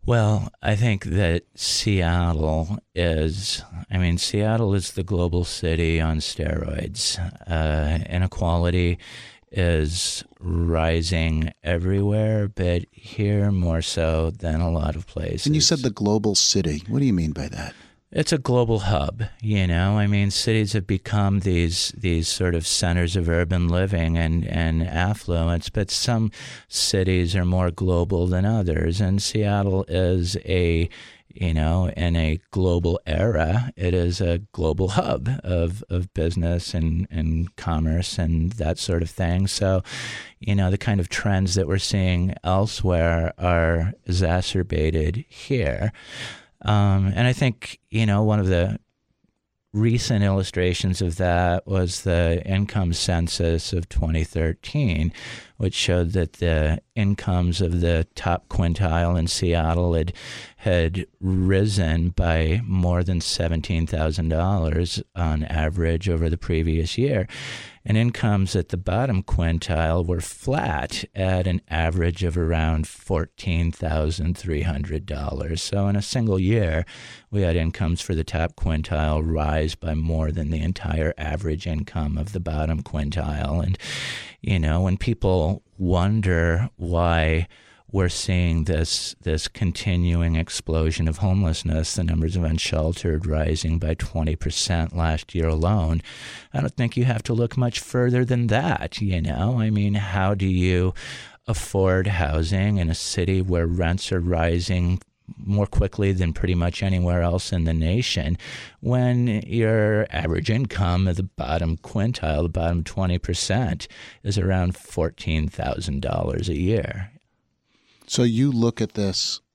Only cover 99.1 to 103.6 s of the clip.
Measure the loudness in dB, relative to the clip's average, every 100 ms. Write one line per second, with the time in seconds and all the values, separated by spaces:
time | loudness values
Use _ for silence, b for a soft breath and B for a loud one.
99.1 | 0 -2 -2 0 0 2 2 2 0 -2
100.1 | 0 0 0 2 2 2 2 2 -2 B
101.1 | B B B -6 -6 -2 2 2 2 2
102.1 | 0 0 0 0 0 2 2 0 -2 -4
103.1 | -2 0 0 2 0